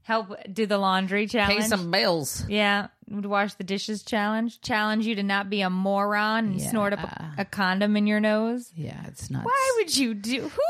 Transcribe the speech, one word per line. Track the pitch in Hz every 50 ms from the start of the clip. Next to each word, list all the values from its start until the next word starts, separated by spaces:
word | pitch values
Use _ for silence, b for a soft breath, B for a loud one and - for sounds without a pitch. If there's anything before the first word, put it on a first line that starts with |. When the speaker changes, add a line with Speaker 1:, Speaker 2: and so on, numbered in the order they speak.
| _
Speaker 1:
help | - 226 226 202 185 208 - - 196
do | 180 220 220
the | 190 208
laundry | 196 196 190 185 190 190 185 196 208 214
challenge? | 196 - 220 202 202 208 220
Speaker 2:
Pay | 214
some | 220 214 185 175 170
bills. | 180 202 233 196 170 160 139 - - - - -
Speaker 1:
Yeah. | 208 214 208 202 202 208 - - - _ -
Would | - 202 202 196
wash | 202 202 202 202 196 -
the | - 190
dishes | 180 196 196 - - 214 196 -
challenge. | - 240 208 202 214 220 220 233 233 - -
Challenge | - - 233 214 214 214 214 226 214
you | 226 226
to | 196 202
not | 202 196 202 202 190
be | 214 202
a | 190 180
moron | 185 185 190 196 196 196 202 208 208 208 214 214 220 226 220
and | 208 185 -
snort | 214 - 233 214 202 202
up | 202 196
a, | - - -
Speaker 2:
Yeah. | - 156 156 147 175 190
Speaker 1:
a |
condom | - - 202 190 185 185 196 208 208 208
in | 208 208
your | 208 214 214
nose. | 214 214 214 214 226 226 240 247 240 - 165
Speaker 2:
Yeah, | 165 143 - - - -
it's | - - - - -
nuts. | 139 127 -
Speaker 1:
Why | 466 523 554 539 539 494
would | 453 392 320 -
you | 269 269 226 214
do? | 202 202 226 262 254
Who | - 302 - 494 605